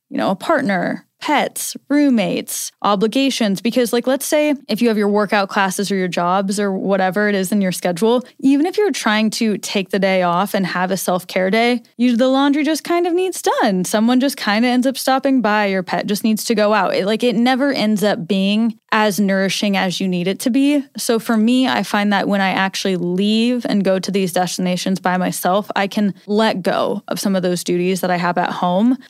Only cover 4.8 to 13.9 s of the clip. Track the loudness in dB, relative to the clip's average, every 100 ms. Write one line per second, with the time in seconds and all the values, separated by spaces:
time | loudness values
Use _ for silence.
4.8 | 2 2 2 2 2 0 0 0 -2 -2
5.8 | -2 -2 -2 -2 0 0 0 -2 -2 -2
6.8 | -2 0 0 0 0 0 0 0 0 -2
7.8 | -4 0 2 2 -2 _ 2 2 2 0
8.8 | 0 0 0 0 0 0 -2 -2 -4 -4
9.8 | -2 0 2 2 2 0 0 -2 -2 -2
10.8 | -2 -2 -2 -2 -2 -2 0 2 2 0
11.8 | -6 -2 0 2 2 4 2 2 0 -2
12.8 | -2 0 0 0 -2 -2 -2 0 0 0
13.8 | 0